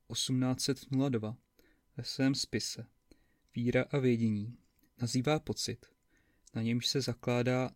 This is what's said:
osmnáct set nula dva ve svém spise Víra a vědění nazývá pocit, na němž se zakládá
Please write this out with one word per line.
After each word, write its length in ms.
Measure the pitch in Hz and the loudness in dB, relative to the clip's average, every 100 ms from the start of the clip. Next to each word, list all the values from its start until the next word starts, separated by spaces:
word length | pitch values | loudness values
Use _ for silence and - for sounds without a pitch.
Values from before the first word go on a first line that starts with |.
| _ | _
osmnáct 540 | 117 - 131 127 131 | -6 0 2 2 0
set 300 | - 135 - | -2 -2 -2
nula 180 | 131 139 | 0 2
dva 280 | 117 107 117 _ _ _ _ _ - | 0 -2 -8 _ _ _ _ _ -12
ve 60 | |
svém 320 | 117 - 135 139 | -10 0 2 2
spise 500 | - 110 - - 117 _ _ - _ _ _ - | -2 -4 -4 -8 -14 _ _ -20 _ _ _ -2
Víra 280 | 120 127 | 2 2
a 140 | 127 147 | 2 2
vědění 600 | 127 117 113 104 110 120 _ _ _ _ | 2 4 2 0 -4 -10 _ _ _ _
nazývá 380 | 120 131 127 156 | -2 0 0 0
pocit, 460 | - - - 117 - _ _ _ _ _ - 117 | -2 -6 -6 -8 -12 _ _ _ _ _ -12 -4
na 60 | |
němž 260 | 113 120 - | -2 0 0
se 140 | 143 | 0
zakládá 720 | 123 117 - 120 123 127 127 | -2 -4 0 2 2 2 -2